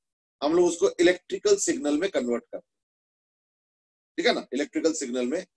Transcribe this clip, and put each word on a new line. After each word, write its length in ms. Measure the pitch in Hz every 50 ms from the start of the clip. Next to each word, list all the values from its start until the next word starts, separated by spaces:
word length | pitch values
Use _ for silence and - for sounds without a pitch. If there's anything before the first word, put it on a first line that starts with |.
| _ _ _ _ _ _ _ - 135
हम 100 | 147 165
लोग 120 | 175 180
उसको 240 | 175 156 - 190 190
इलेक्ट्रिकल 680 | - - 175 175 180 180 _ - 370 - - 208 202
सिग्नल 420 | 202 - - 294 254 143 147 147 151
में 120 | 175 196
कन्वर्ट 340 | - 147 123 120 120 117 -
करते 140 | _ - -
हैं, 300 | - _ _ _ _ _ _ _ _ _ _ _ _ _ _ _ _ _ _ _ _ _ _ _ _ _ _ _ _ _ _ -
ठीक 100 | - 240
है 60 | 214
ना, 140 | 131 117 - -
इलेक्ट्रिकल 400 | 131 147 - - 156 151 160 156
सिग्नल 340 | - 143 120 120 127 123 123
में 180 | 147 180 185 - _